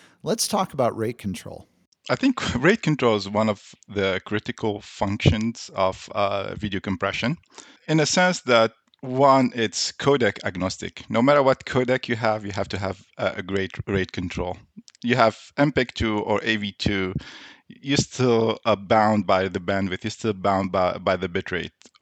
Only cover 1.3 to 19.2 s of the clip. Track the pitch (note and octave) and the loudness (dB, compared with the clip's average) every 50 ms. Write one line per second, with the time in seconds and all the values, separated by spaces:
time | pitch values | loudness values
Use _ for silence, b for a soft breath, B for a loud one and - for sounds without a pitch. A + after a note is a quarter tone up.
1.3 | F2+ - - F#2+ F2 E2+ - _ _ _ _ _ _ _ _ - B2+ - - C#4+ | -6 -6 -10 -12 -14 -16 -18 _ _ _ _ _ _ _ _ -4 -2 0 0 0
2.3 | B3 - - - - A#2+ C3+ F3 A3+ - - D#3+ D3+ - B2+ A#2 G#2+ G2+ F#2+ G2 | 0 -2 -4 -4 -2 2 2 2 2 2 2 0 0 2 2 2 2 2 0 -2
3.3 | G#2 G#2 A2 A2 G2+ - - - - _ _ - G2 G2+ F#2+ F#2+ F#2 F#2+ - - | 0 0 0 0 0 -4 -8 -18 -20 _ _ -8 -4 -2 0 0 0 -2 -4 -4
4.3 | G#2 G#2+ - - - - - A2 G#2 G#2 - - - - G#2+ G2+ G2+ G#2 - - | -6 -4 -4 -6 -8 -4 -4 -4 -4 -6 -10 -16 -8 -4 -4 -2 -2 2 2 2
5.3 | A2+ G#2+ A2 A#2 A2+ - - - - G2 F#2+ F#2 F#2+ - - - - G#2 G2+ G2 | 2 2 0 -4 -6 -8 -12 -8 -4 -2 -2 -2 -2 -6 -12 -8 -4 -2 -2 -2
6.3 | G2+ G2 G2 G2 F#2 F2+ G#2 G#2 F#2+ F#2 - G#2 F#2+ F2 G2 G2 F#2+ - A2 A#2+ | -2 -4 -6 -8 -8 -8 -6 -6 -6 -6 -4 -6 -4 -4 -4 -4 -2 -2 -2 -4
7.3 | E3 - _ B B B B B B B B - D#3 D#3+ D3 C#3+ - F#3 F3+ F3+ | -4 -4 _ B B B B B B B B 0 2 2 2 2 2 4 4 2
8.3 | F3 - - B2 A#2+ A2+ A2 A2+ - _ _ _ _ _ - B2+ B2+ C3 C#3+ C3+ | 2 0 2 4 6 6 6 4 0 _ _ _ _ _ -10 -4 0 4 6 6
9.3 | C3+ C3+ B2+ - - A#2+ A2 G2 - - - - - - - C#3 C#3+ C3+ A#2 G2+ | 6 6 4 2 0 -2 -2 -2 -2 -4 -6 -6 -6 0 2 2 4 4 4 2
10.3 | - - - G#2 F#2 F2+ F#2 F#2+ - - F2+ F2 - - - - A2 A2+ B2 C#3 | 0 -2 -6 -8 -4 -4 -4 -4 -4 -6 -10 -12 -12 -14 -8 -2 0 2 4 6
11.3 | D3 D3 C3+ C3+ C3 - - - - C3 B2+ A#2+ B2+ C3 - - A#2 G#2+ A#2 A2 | 6 6 6 4 2 2 -2 -2 0 0 2 2 0 -2 -2 -4 -4 0 0 0
12.3 | G#2+ A2 G#2 G2+ F#2+ G2+ G2 - - G2 G2+ G2 F#2+ - - _ _ - G#2+ F#2+ | 0 -2 -4 -6 -6 -6 -6 -4 -6 -6 -4 -6 -6 -8 -12 _ _ -4 -4 -4
13.3 | - G2+ F#2+ F2+ G2 G2 F#2+ F#2 - - - - G2+ F#2+ F#2 - - - F2+ F2 | -4 -4 -6 -4 -2 -2 -2 -4 -6 -10 -6 -2 -2 -2 -2 -2 -4 -6 -6 -6
14.3 | - - F2+ F2+ - - - _ _ A3 - - - _ - A#2 A#2+ C3 A2+ A2 | -6 -6 -6 -6 -8 -10 -14 _ _ -20 -20 -20 -16 _ -2 0 4 4 4 4
15.3 | - - - - _ - C#3+ D3+ C3+ C#3+ B2+ - - - A#2+ A2 G#2+ G#2 G#2 G2+ | 2 0 -8 -6 _ 0 2 2 2 0 -2 -2 -2 -4 -2 -2 0 -2 0 0
16.3 | G#2 - - A2+ A2 G#2 G#2 G2+ - - - G#2 G#2 F#2+ F#2+ F#2 F#2+ B B B | -2 0 0 0 -2 -2 -2 -6 -8 -6 -4 -2 -2 -2 -2 -4 -4 B B B
17.3 | B B B B B B B - - - - C#3 C#3+ C#3 - - - - B2+ B2 | B B B B B B B -20 -20 -12 -4 0 0 0 0 -2 -2 0 2 4
18.3 | A#2 A2+ A2+ A2+ G#2+ - - A2+ G#2 G2 G2+ E2+ A2+ A2 G#2+ G#2+ A2 G#2 | 4 4 2 0 0 0 0 0 0 0 2 2 4 4 6 4 4 2